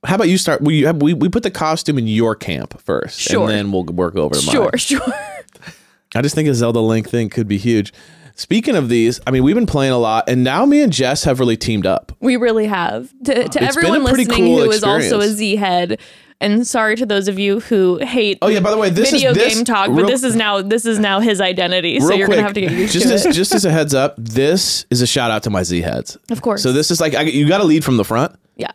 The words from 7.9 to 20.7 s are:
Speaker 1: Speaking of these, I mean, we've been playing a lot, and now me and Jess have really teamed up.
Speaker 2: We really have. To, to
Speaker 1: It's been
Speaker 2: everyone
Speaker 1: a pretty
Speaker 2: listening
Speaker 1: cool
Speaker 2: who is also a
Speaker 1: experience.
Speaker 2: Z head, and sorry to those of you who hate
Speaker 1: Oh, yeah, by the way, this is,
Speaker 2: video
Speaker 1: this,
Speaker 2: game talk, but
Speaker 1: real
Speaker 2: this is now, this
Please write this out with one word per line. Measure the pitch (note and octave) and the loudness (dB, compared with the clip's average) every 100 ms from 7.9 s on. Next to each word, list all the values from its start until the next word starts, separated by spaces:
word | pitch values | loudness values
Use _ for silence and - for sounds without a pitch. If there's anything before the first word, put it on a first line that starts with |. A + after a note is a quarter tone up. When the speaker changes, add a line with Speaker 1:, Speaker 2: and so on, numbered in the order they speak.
| - - - - | -8 -20 -20 -20
Speaker 1:
Speaking | - - G#3 A#3+ G#3+ | -16 -4 -2 0 0
of | B2+ | 0
these, | A#2 A2+ B2 - | 2 2 0 -2
I | |
mean, | C3 | 0
we've | C3 | 2
been | G#3 A3 | 2 0
playing | D3 C3+ | 0 0
a | B2+ | 0
lot, | A2+ A2 - | 0 0 0
and | B2+ | 0
now | B2 D3 | 0 2
me | C#4 D4 | 2 4
and | C#4 | 2
Jess | B2+ B2+ C#3 | 2 0 0
have | - B2+ | -2 0
really | B2+ A2+ | 0 0
teamed | - G#2+ | -2 -2
up. | F#2 F#2 - - | 0 -2 -4 -4
Speaker 2:
We | B3+ B3 | -2 0
really | A#3 A3 G#3+ | 0 0 -2
have. | G3 E3+ - B3 C4 C4 | -2 -4 -6 -10 -8 -2
To, | |
to | B3 | -2
Speaker 1:
It's | B3 D4 | 0 -2
been | |
Speaker 2:
everyone | - C#4 - D#4 | -2 0 0 2
Speaker 1:
a | C4 | 2
pretty | C4 | 2
Speaker 2:
listening | A#3 A#3+ A#3 B3 | 2 2 4 4
Speaker 1:
cool | |
Speaker 2:
who | - | 2
is | G#3+ | 2
also | G#3+ | 2
a | G3+ - G#3 | 0 0 0
Speaker 1:
experience. | G#3 G#3 | 0 0
Speaker 2:
Z | G#3+ G#3 | -2 0
head, | G3 F3+ F3+ - - - _ _ | 0 0 -2 -6 -10 -20 _ _
and | G#3 G#3 A#3+ | 0 0 0
sorry | B3 A3 A3 | 0 0 0
to | |
those | A#3+ G3+ G3 | 0 0 -2
of | F#3+ | -2
you | G3+ G3+ | 0 -2
who | - G#3+ F#3 F3+ | 0 2 2 0
hate | C4 B3 G#3+ G3 | -2 0 0 0
Speaker 1:
Oh, | - | 0
yeah, | A3 | 2
by | F#3+ | 2
the | G#3+ | 0
way, | G#3 | 0
this | F3+ C4 | 2 2
is, | D4 | 2
Speaker 2:
video | C4 | 2
Speaker 1:
this, | G#3 A#3 | 2 2
Speaker 2:
game | A3 A#3+ | 0 0
talk, | A3 G3 | 0 2
but | C#3 | 2
Speaker 1:
real | G3 | 2
Speaker 2:
this | C4 | 2
is | B3+ | 0
now, | A3+ G#3+ G3+ | 0 0 -2
this | G3 | 0